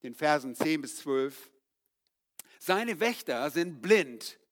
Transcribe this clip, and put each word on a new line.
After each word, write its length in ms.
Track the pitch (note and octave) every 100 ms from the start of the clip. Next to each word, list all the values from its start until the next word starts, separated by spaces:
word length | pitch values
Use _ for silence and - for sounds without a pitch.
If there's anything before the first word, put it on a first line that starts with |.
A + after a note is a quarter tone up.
den 120 | C3
Versen 400 | A#2 D3+ D3+ C3
zehn 280 | A#2+ D#3 D#3
bis 140 | C3+ -
zwölf, 540 | D3 C3+ C3+ C#3 - _ _ _ _ _ _ _ _ _ - -
„Seine 420 | - F#3 A#3 F3+
Wächter 500 | A3 A#3 - A#2+ C#3+
sind 300 | D3 F3 D3+
blind. 580 | E3 G#3+ D3 A#2 - - _